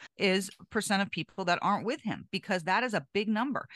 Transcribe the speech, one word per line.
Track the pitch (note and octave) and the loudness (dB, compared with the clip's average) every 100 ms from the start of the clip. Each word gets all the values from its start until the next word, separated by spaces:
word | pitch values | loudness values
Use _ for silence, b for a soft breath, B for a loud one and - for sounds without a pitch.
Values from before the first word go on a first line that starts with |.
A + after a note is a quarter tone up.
| B - | B 0
is, | G3 F#3+ F#3+ - - | 2 2 0 -10 -6
percent | A3+ - G3 | -2 2 2
of | G3+ | 0
people | - D3+ - F3 | -4 -6 -2 0
that | F3 | 2
aren't | F3 G3+ G3+ | 2 0 0
with | D4 | -4
him, | A3 B2 - | -4 -6 -4
because | F#3+ - F#3 | -6 -2 -2
that | D#3+ G3 | 2 0
is | B3 G3+ | 2 -2
a | C#3+ | -2
big | G3 G#3+ | -2 0
number. | G#3+ C4+ A3+ - | 0 -2 -4 -8